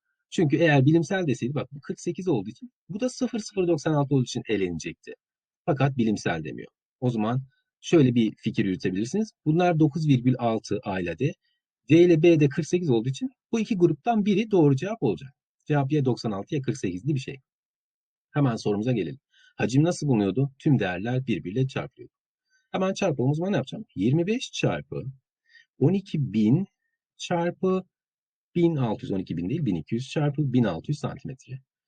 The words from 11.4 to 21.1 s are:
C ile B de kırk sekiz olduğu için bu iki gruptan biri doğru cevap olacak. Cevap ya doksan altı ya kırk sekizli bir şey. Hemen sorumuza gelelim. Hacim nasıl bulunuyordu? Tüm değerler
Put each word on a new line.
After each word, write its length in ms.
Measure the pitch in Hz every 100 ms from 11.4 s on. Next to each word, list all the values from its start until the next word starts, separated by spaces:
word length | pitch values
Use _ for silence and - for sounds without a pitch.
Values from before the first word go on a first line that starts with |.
| _ _ _ _ -
C 160 | 160
ile 200 | 175 160
B 160 | 170 160
de 100 | 143
kırk 180 | 170 151
sekiz 220 | 180 170
olduğu 200 | 113 123
için 200 | 135 262 - _
bu 80 | 226
iki 180 | 214 196
gruptan 480 | 170 156 233 220 196
biri 260 | 196 226
doğru 240 | 185 143 135
cevap 280 | 185 226
olacak. 260 | 123 85 - _ _ _ -
Cevap 260 | 147 135
ya 140 | 151 127
doksan 260 | 117 113
altı 240 | 98 - 151
ya 60 |
kırk 160 | 131 107
sekizli 380 | 98 90 127 139
bir 40 |
şey. 220 | - 139 _ _ _ _ _ _ _ _ _
Hemen 240 | 147 135 110
sorumuza 360 | 107 101 120
gelelim. 280 | 117 78 - _ _ _ -
Hacim 280 | 107 131
nasıl 240 | 165 170 147
bulunuyordu? 440 | 113 98 101 139 -
Tüm 200 | 160 120
değerler 480 | 95 90 117